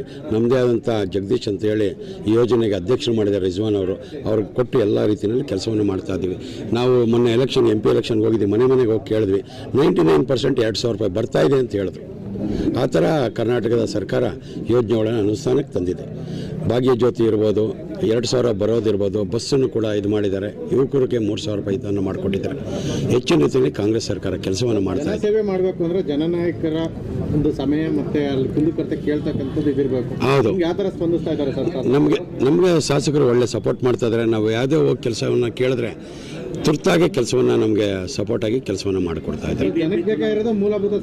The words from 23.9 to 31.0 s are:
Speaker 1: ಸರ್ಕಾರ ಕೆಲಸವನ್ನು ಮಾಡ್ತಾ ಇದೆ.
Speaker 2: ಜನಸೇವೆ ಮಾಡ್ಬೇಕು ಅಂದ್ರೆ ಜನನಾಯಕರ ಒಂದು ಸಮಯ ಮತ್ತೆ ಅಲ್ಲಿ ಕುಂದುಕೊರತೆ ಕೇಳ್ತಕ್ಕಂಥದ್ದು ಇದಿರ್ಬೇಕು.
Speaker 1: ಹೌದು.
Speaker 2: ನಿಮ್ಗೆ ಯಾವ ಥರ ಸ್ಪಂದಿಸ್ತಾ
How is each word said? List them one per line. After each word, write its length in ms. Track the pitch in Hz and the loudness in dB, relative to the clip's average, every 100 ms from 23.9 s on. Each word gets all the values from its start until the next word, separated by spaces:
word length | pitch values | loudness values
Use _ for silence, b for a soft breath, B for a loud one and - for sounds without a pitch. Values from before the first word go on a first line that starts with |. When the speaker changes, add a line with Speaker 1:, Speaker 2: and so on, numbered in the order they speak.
| 110 - | 0 -2
Speaker 1:
ಸರ್ಕಾರ 300 | 98 98 92 | -4 -4 -4
ಕೆಲಸವನ್ನು 460 | 98 95 123 107 | -2 0 0 2
ಮಾಡ್ತಾ 220 | 95 92 | 0 0
ಇದೆ. 80 | 185 | -2
Speaker 2:
ಜನಸೇವೆ 300 | 214 208 214 | -2 0 0
ಮಾಡ್ಬೇಕು 420 | 208 185 185 180 | 0 0 -2 0
ಅಂದ್ರೆ 200 | 170 185 | -2 0
ಜನನಾಯಕರ 760 | 165 143 160 175 170 160 160 156 165 - - - - | -2 -2 0 0 -2 -2 -2 -2 -4 -6 -6 -6 -2
ಒಂದು 180 | 151 147 | 0 0
ಸಮಯ 360 | 147 135 147 160 | 0 0 0 0
ಮತ್ತೆ 400 | 151 - 147 143 | -2 -2 -2 0
ಅಲ್ಲಿ 220 | 131 131 | 0 0
ಕುಂದುಕೊರತೆ 460 | 143 156 165 147 156 | 0 0 0 -4 -4
ಕೇಳ್ತಕ್ಕಂಥದ್ದು 720 | - 151 160 143 135 151 143 | -2 -2 -2 -4 -4 -2 0
ಇದಿರ್ಬೇಕು. 680 | 135 135 127 127 - 131 139 | 0 0 -2 -4 -2 2 4
Speaker 1:
ಹೌದು. 140 | 110 | 4
Speaker 2:
ನಿಮ್ಗೆ 160 | 185 170 | 2 0
ಯಾವ 80 | |
ಥರ 120 | 180 190 | 0 -2
ಸ್ಪಂದಿಸ್ತಾ 360 | - | -2